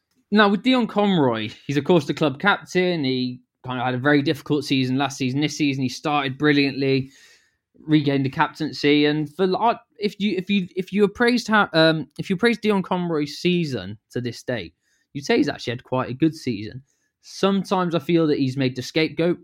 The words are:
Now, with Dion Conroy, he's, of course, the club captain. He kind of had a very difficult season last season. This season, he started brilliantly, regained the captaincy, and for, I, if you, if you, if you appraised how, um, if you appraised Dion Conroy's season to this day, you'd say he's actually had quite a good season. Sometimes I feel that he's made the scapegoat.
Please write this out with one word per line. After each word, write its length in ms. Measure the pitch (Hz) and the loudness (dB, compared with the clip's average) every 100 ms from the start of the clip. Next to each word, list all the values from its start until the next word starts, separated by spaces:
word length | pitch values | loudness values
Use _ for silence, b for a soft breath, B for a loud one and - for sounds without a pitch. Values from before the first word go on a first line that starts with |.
| _ _ - | _ _ -2
Now, 180 | 208 202 | 2 4
with 140 | 196 | 2
Dion 240 | 254 254 220 | 2 0 0
Conroy, 640 | 208 202 180 131 113 107 - - | 0 2 2 2 0 -6 -10 -4
he's, 100 | 139 | -2
of 80 | |
course, 220 | 139 175 139 | 2 2 2
the 80 | |
club 260 | 147 156 131 | 0 -2 0
captain. 640 | 202 190 - 180 180 170 | 0 0 -2 -2 0 0
He 360 | 131 127 127 123 _ _ | -2 -2 -4 -8 _ _
kind 160 | 127 123 | -10 -4
of 40 | 127 | -2
had 80 | |
a 40 | 127 | 0
very 240 | 139 147 | 2 4
difficult 420 | 139 143 - 147 | 2 -2 -2 -2
season 320 | 139 135 127 131 | 0 0 0 0
last 180 | 139 - | -2 -2
season. 220 | 131 135 | -4 0
This 160 | 147 147 | -2 0
season, 260 | 147 135 | -2 0
he 60 | 127 | -4
started 480 | - 160 147 135 135 | -4 -4 -2 -2 0
brilliantly, 720 | 151 143 139 123 139 135 135 B B B B B _ _ | 2 4 2 0 0 0 -2 B B B B B _ _
regained 460 | 156 151 139 139 | 0 2 2 0
the 60 | 135 | 0
captaincy, 760 | 165 147 - 147 - 143 147 147 | 0 -2 -2 -8 0 4 4 4
and 260 | 151 147 | 2 -4
for, 100 | - 190 185 | -2 -2 0
I, 200 | 226 - _ - | 0 -2 _ -6
if 220 | 208 - | -6 -2
you, 160 | 208 180 | -2 -2
if 140 | 180 | 0
you, 180 | 202 180 - | -2 -2 -6
if 160 | 175 | -4
you 120 | 196 | 2
appraised 420 | 196 202 240 240 - | 2 2 0 0 2
how, 200 | 214 196 | 2 2
um, 360 | 165 160 160 - - | 4 4 4 -4 -8
if 100 | 165 | -4
you 60 | 180 | 2
appraised 240 | 233 220 | 2 2
Dion 220 | 214 196 | 0 0
Conroy's 560 | - 180 175 156 143 - | 0 -2 -2 -2 -4 -2
season 600 | 180 175 151 117 92 107 _ | 0 0 0 -4 -8 -14 _
to 100 | 123 | -8
this 220 | 120 - | -6 -8
day, 300 | - 120 82 _ _ _ _ | -6 -6 -8 _ _ _ _
you'd 120 | 143 | -8
say 120 | 135 233 | 0 2
he's 120 | 151 | 0
actually 240 | - - | -2 -6
had 120 | 117 | -8
quite 260 | - 127 110 | -4 -4 -4
a 40 | |
good 200 | 127 160 | 0 0
season. 480 | 156 131 101 107 131 - _ _ _ | 0 -6 -6 -8 -12 -18 _ _ _
Sometimes 720 | - - 196 196 180 190 175 | -20 -2 0 0 0 -2 0
I 40 | 160 | -2
feel 280 | 135 165 156 | 0 2 2
that 100 | 143 | 2
he's 180 | 131 139 | 0 0
made 200 | 127 127 | -2 -4
the 60 | |
scapegoat. 560 | 123 160 156 147 170 165 | -6 -2 -2 0 -2 -2